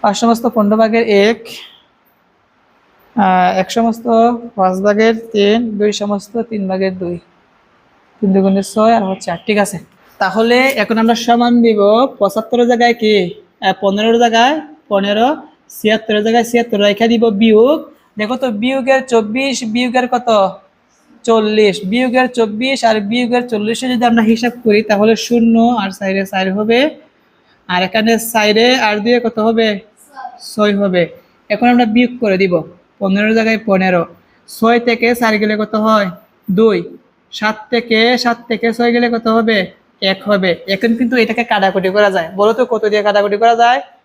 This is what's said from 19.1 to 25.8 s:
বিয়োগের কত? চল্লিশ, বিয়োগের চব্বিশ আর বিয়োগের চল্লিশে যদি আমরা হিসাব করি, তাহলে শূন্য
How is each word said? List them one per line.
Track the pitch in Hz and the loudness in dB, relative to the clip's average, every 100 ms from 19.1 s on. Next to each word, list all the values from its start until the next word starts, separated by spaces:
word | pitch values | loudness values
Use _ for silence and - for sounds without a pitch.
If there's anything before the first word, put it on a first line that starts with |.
| 233 208 226 277 240 | 0 0 -4 -4 -4
বিয়োগের | 226 220 247 247 247 | -4 -2 0 -2 0
কত? | 247 240 214 190 185 _ _ _ _ _ _ | -2 0 2 2 -4 _ _ _ _ _ _
চল্লিশ, | - 226 214 214 214 190 | 0 2 2 2 2 0
বিয়োগের | 185 233 254 247 254 | -4 -2 0 0 0
চব্বিশ | 254 220 214 254 269 | -2 -4 -2 -4 0
আর | 233 220 | 0 0
বিয়োগের | 202 240 247 247 247 | -2 -2 0 -2 -2
চল্লিশে | 214 208 226 254 | -4 -4 -4 -4
যদি | 247 | 0
আমরা | 240 226 | 2 2
হিসাব | 214 226 233 240 | 2 0 -2 -2
করি, | 220 208 | 0 0
তাহলে | 214 208 214 220 | 2 2 2 2
শূন্য | - 240 233 226 233 240 | 0 0 2 4 2 0